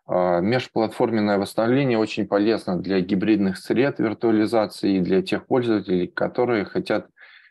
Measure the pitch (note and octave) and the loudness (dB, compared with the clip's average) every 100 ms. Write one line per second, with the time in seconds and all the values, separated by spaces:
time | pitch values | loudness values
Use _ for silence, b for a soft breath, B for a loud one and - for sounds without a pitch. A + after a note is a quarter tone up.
0 | - F2+ F2+ F2 F#2+ B2 - - A2 - | -4 0 2 0 0 0 -2 -2 -2 0
1 | B2 A2+ G#2 G2+ G2 - A2 C3 C#3 A2+ | 0 0 0 0 -2 -2 0 2 2 0
2 | G#2+ - G2 G2+ G#2 G#2 - F2+ - F#2+ | 0 -2 -2 0 2 0 -2 -4 -2 -2
3 | F2+ G2+ G2+ G#2+ F#2+ F#2 - G#2+ C#3 - | 0 0 2 2 2 -2 -2 0 0 0
4 | A2 G#2 A#2 A2 G#2+ A#2 G#2 - G2 F#2+ | -4 0 2 2 2 2 0 -2 0 0
5 | F2 F#2 F#2 G2 - C3 A#2+ G#2 F#2+ F2+ | 2 0 0 -4 -2 0 2 0 0 -2
6 | F2+ - - - B2 A2+ F#2+ F#2+ - G#2+ | -2 -4 -4 0 0 0 -2 -4 -2 -2
7 | - B B B B | -4 B B B B